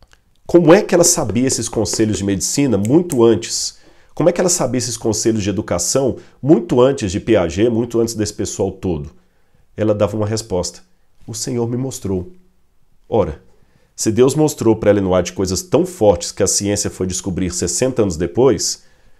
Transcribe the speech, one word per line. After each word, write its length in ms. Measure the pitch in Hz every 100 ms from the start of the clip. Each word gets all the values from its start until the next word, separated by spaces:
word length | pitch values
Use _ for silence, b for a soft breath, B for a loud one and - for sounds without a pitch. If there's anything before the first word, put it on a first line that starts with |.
| _ _ _ _ -
como 260 | 175 175
é 100 | 185
que 120 | 208
ela 80 | -
sabia 460 | - - 131 98 131
esses 200 | - 110
conselhos 500 | - 101 - 110 98
de 60 |
medicina 540 | 98 98 - - 143 101
muito 460 | 104 151 175 127
antes? 520 | 117 113 - - - - b b b
Como 140 | - 165
é 40 |
que 80 | 175
ela 100 | 180
sabia 280 | - 139 123
esses 180 | 117 113
conselhos 480 | 117 107 117 110
de 60 | 98
educação 680 | 98 - 90 - 131 135 95 B B
muito 380 | 131 170 175 127
antes 320 | 127 139 101
de 80 | 95
Piaget, 500 | - 107 85 78 117
muito 300 | 110 120 113
antes 140 | 113
desse 180 | 110 104
pessoal 400 | - 98 - 98
todo? 380 | 95 95 80 73 - _ _ _ _ _ -
Ela 180 | 107
dava 220 | 107 101 110
uma 100 | 104
resposta. 540 | 110 110 92 87 - _ _ _ _
"O 80 | -
Senhor 360 | 113 - 123 117
me 80 | 123
mostrou." 560 | 131 - 98 95 90 - _ _ _ _ _ _ _
Ora, 320 | 113 85 76 _ _ _ _ _
se 160 | - -
Deus 240 | 104 131
mostrou 400 | 135 151 - 113
pra 160 | 107 110
Ellen 160 | 101 95
White 280 | 92 90
coisas 280 | - 95 92
tão 240 | - 131 180
fortes 460 | - 104 90 -
que 100 | -
a 60 | 98
ciência 420 | - 101 101 95
foi 160 | - 92
descobrir 460 | 90 101 90 92
sessenta 500 | - 87 - 127 127
anos 140 | 101 80
depois, 640 | - - 131 104 - - _ _ _ -